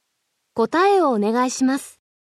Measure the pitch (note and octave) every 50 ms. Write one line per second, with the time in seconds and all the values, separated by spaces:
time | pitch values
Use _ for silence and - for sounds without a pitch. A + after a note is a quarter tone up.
0 | _ _ _ _ _ _ _ _ _ _ _ - A3+ A3+ - D#4+ F#4 G4+ G4+ F#4+
1 | E4+ C#4 A#3+ G#3 G3+ G#3 A3+ B3 B3+ B3+ - - C4 B3+ C4+ C4+ - - - _
2 | _ _ _ _ _ _ _